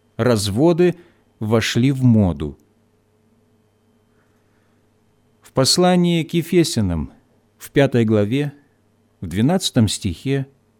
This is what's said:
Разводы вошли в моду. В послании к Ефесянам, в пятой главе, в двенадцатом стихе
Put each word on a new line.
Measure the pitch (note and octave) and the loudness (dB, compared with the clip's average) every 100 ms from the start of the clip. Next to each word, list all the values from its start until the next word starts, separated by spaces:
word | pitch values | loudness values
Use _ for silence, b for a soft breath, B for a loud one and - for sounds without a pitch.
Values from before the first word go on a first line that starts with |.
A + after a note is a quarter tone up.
| _ - | _ -4
Разводы | A#2 A2+ G2+ G2+ E3 E3 F3+ E3+ b b b - | 0 0 -2 0 2 2 0 -2 b b b -10
вошли | G#2+ A2+ - A#2+ C3 | -2 0 0 0 0
в | C3+ | 2
моду. | B2+ A2 F#2+ D2+ D2+ - _ _ _ _ _ _ _ _ _ _ _ _ _ _ _ _ _ _ _ _ _ _ _ _ _ _ _ _ | 4 4 2 -2 -8 -10 _ _ _ _ _ _ _ _ _ _ _ _ _ _ _ _ _ _ _ _ _ _ _ _ _ _ _ _
В | - | -8
послании | - C3 - F3+ F3+ F3 E3+ | -2 0 2 2 2 2 0
к | D3+ | -2
Ефесянам, | E3+ D#3 F3+ D#3+ - G2 E2 C#2 - _ _ _ _ | -4 0 0 0 0 -2 -4 -8 -14 _ _ _ _
в | - | -6
пятой | - C#3 B2 A2 | 0 2 2 2
главе, | G#2+ G#2 C3+ D3 - _ _ _ _ _ - | 0 0 -2 -4 -10 _ _ _ _ _ -16
в | F2 | -8
двенадцатом | F2+ B2 F#3 - - A2 | -2 0 0 -2 0 0
стихе | - G2 F2 C3+ C3+ C3+ _ _ | 0 -8 -8 -6 -6 -6 _ _